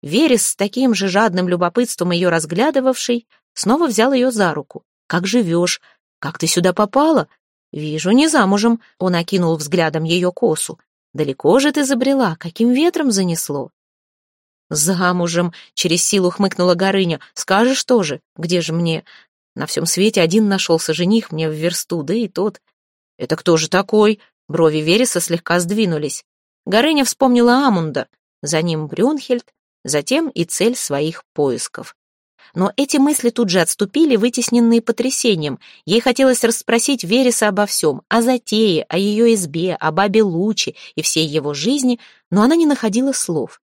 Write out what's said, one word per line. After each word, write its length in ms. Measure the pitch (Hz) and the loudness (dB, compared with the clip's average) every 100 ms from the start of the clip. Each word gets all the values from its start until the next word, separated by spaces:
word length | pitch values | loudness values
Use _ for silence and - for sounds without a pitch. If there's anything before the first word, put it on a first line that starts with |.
Верес, 420 | - 180 320 240 - | -2 2 4 2 0
с 100 | - | -4
таким 380 | 202 247 262 | -4 0 0
же 140 | 202 196 | 2 0
жадным 420 | 185 220 180 185 | 2 2 0 0
любопытством 600 | 180 180 202 240 - 180 | 0 0 0 -2 -2 -2
ее 180 | 175 180 | 0 2
разглядывавший, 960 | 165 160 170 277 277 262 254 - 240 _ _ _ | 0 -2 0 0 2 0 -2 -2 -4 _ _ _
снова 340 | - - 269 339 | -6 0 2 2
взял 260 | 220 240 | 2 2
ее 160 | 269 254 | 2 0
за 240 | 226 185 | 2 0
руку. 300 | 151 135 - _ _ _ | -2 -10 -16 _ _ _
«Как 180 | 170 190 | -4 0
живешь? 560 | 240 190 170 175 - _ _ _ _ | 0 2 0 0 -4 _ _ _ _
Как 180 | 139 - | -14 -6
ты 80 | 160 | -4
сюда 260 | - 175 | 0 0
попала?» 560 | 180 208 262 311 294 151 _ _ _ _ | 2 0 2 2 2 0 _ _ _ _
«Вижу, 400 | - 151 156 170 | -10 -8 -4 2
не 160 | 233 311 | 2 4
замужем», 520 | 302 190 202 226 233 _ _ | 2 2 2 2 0 _ _
он 160 | 185 175 | -2 -2
окинул 400 | 170 196 175 160 | -2 0 0 -2
взглядом 480 | 147 175 160 156 | -2 0 0 -2
ее 280 | 160 175 180 | -2 0 0
косу. 480 | 180 233 156 - 160 _ _ _ | -2 -2 -2 -6 -12 _ _ _
«Далеко 440 | 135 147 135 143 226 | -6 -4 0 2 4
же 140 | 285 | 2
ты 120 | 294 | 0
забрела? 520 | 269 269 262 269 220 160 | 0 0 2 2 0 -2
Каким 360 | 170 - 233 | -12 -2 0
ветром 400 | 247 330 339 285 | 2 0 0 -2
занесло?» 600 | 196 180 165 - 143 127 _ _ _ _ _ _ _ _ _ _ | 0 -2 -2 -4 -8 -8 _ _ _ _ _ _ _ _ _ _
«Замужем», 840 | 156 156 180 180 180 175 170 175 - - | -4 -2 0 0 0 -2 -2 -2 -6 -16
через 300 | - 160 170 | -6 -2 -2
силу 260 | - 202 180 | 0 0 0
хмыкнула 460 | - 196 - 180 175 | 0 -2 0 0 2
Горыня. 440 | 190 196 185 156 - | 2 0 0 -2 -8
«Скажешь 500 | - - 190 240 262 - | -14 -2 2 2 0 0
тоже, 360 | 247 170 139 _ - | 0 0 -6 _ -10
где 240 | 165 175 | -2 -2
же 100 | 160 | -2
мне? 320 | 165 170 160 - - _ _ _ - | -2 -2 -4 -8 -20 _ _ _ -12
На 100 | 147 | -8
всем 220 | - 165 | -4 -4
свете 340 | - 208 208 | 0 2 2
один 260 | 165 196 214 | 2 2 2
нашелся 460 | 190 - 165 - | 0 0 -2 -2
жених 380 | 156 175 226 - | -2 0 0 -2
мне 180 | 156 160 | -6 -6
в 40 | |
версту, 500 | 156 165 170 - 170 | -4 -4 -4 -6 -8
да 100 | 139 | -4
и 140 | 214 220 | -4 -4
тот». 340 | - 208 - _ _ _ _ _ _ | -4 -6 -6 _ _ _ _ _ _
«Это 140 | 113 160 | -6 -4
кто 200 | - 160 | 2 2
же 140 | 156 | 2
такой?» 500 | 185 196 214 214 214 _ _ _ | -2 0 2 2 2 _ _ _
Брови 320 | 160 160 156 | 2 2 2
Вереса 400 | 151 196 247 180 | 2 2 2 -2
слегка 400 | - 170 - 175 | -4 -6 -2 -2
сдвинулись. 680 | 175 208 208 156 147 - _ _ _ _ - | 0 0 0 0 -4 -8 _ _ _ _ -2
Горыня 400 | 214 285 302 262 | 2 2 2 0
вспомнила 640 | - 262 247 240 247 277 | 0 2 4 4 4 2
Амунда, 400 | 190 160 135 113 _ _ _ | 0 -2 -6 -8 _ _ _
за 220 | 147 160 | -4 -2
ним 240 | 170 160 151 | 0 -4 -6
Брюнхельд, 580 | - 233 302 - 247 - _ _ _ | 0 0 0 -2 -4 -4 _ _ _
затем 440 | - 147 143 277 320 | -4 -4 0 -2 -2
и 140 | - | -4
цель 320 | 170 - 208 247 | -6 0 -2 -2
своих 480 | - 143 151 165 - | -4 -4 -4 -6 -14
поисков. 600 | - 143 117 - - - - _ _ _ _ _ - | -2 -2 -2 -6 -12 -18 -20 _ _ _ _ _ -2
Но 180 | 185 - | -2 0
эти 200 | 277 294 | 0 2
мысли 320 | 277 294 240 | 2 2 -2
тут 200 | 233 226 | 0 0
же 120 | 180 | 2
отступили, 540 | 165 - 202 - 320 233 | 0 -2 -4 0 2 2
вытесненные 640 | 233 240 233 240 233 233 | 0 -2 -2 2 4 2
потрясением. 800 | - 226 247 - 240 185 151 127 - - - | 0 -2 -2 -2 -2 0 -2 -8 -14 -20 0
Ей 160 | 214 | 0
хотелось 420 | 254 247 269 247 | 2 2 2 4
расспросить 600 | 233 - - 233 - 269 | 0 -2 -2 -2 0 -2
Вереса 440 | 170 233 254 226 214 | 0 2 2 2 0
обо 200 | 196 208 | 0 -2
всем, 340 | - 160 - _ | 0 -2 -2 _
о 140 | 226 | 0
затее, 600 | 233 254 - 214 220 160 - | 2 0 0 0 2 0 -2
о 80 | 175 | -2
ее 340 | 202 208 233 226 | -2 2 4 2
избе, 400 | 175 160 180 170 | 0 -4 -4 -2
о 160 | 156 | -2
бабе 320 | 156 202 208 | 0 2 2
Луче 500 | 208 165 202 220 - - - - | 2 0 -2 -2 -4 -8 -14 -8
и 80 | |
всей 240 | 156 - 156 | -4 -2 -2
его 260 | 151 143 | -2 -4
жизни, 460 | 143 165 285 254 240 - _ _ | -4 -2 0 0 -2 -6 _ _
но 100 | 185 | 2
она 140 | 226 330 | 4 4
не 100 | 320 | 2
находила 460 | 285 226 208 269 | 2 0 -2 -2
слов. 500 | 262 - 160 107 - _ | -2 -4 -4 -6 -10 _